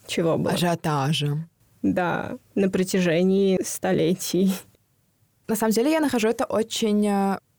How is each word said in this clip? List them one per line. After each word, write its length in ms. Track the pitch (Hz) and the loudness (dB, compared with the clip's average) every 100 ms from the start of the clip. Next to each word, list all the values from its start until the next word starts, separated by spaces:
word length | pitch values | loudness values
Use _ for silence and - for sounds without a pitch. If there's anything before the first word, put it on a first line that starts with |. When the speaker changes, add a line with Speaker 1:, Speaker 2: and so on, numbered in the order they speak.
| - | -8
Speaker 1:
Чего 300 | - 165 147 | -2 0 0
было? 160 | 151 | 0
Speaker 2:
Ажиотажа. 960 | - 175 170 160 147 135 160 147 147 165 _ _ _ | 0 0 -2 -2 -2 0 0 -2 -4 -8 _ _ _
Speaker 1:
Да, 540 | 196 185 175 - - 254 - | -2 0 0 -2 -6 -10 -8
на 140 | - 190 | -2 0
протяжении 920 | 190 185 190 180 160 185 190 196 185 | 0 0 0 2 2 4 4 2 2
столетий. 880 | - - 185 180 160 180 - 175 190 185 - _ _ _ _ _ _ _ - | -2 -4 -2 0 2 0 -2 0 2 0 -8 _ _ _ _ _ _ _ -6
Speaker 2:
На 80 | 220 | -2
самом 160 | 220 | 0
деле 180 | 214 269 | 2 2
я 80 | 320 | 2
нахожу 280 | 285 247 220 | 0 0 0
это 160 | 233 | 0
очень, 600 | 254 202 220 - 220 208 208 | -2 -2 -2 -2 0 2 2
э, 300 | 202 196 190 - | 2 0 -2 -8